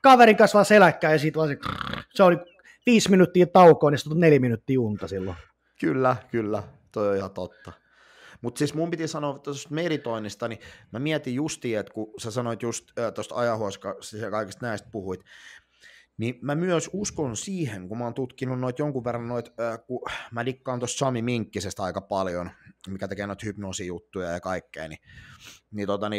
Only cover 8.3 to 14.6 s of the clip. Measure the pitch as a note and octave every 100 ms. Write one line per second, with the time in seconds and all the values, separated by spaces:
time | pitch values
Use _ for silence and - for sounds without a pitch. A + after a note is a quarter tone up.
8.3 | - A#2+ - D3 D#3 E3 E3 D#3 D#3 D3
9.3 | C#3 - C#3 - D3+ F3 D3+ A#2+ A2+ G#2+
10.3 | - A#2 A2+ - - _ A2 D3 D#3 D3
11.3 | B2 D3+ - B2+ G#2+ G2 - A2 - A#2
12.3 | A2 A#2+ A2+ A#2 A2+ _ - A2+ G2 G#2
13.3 | - A#2+ A2 G#2 F#2+ G2+ - - G#2+ G#2+
14.3 | G#2+ G2+ -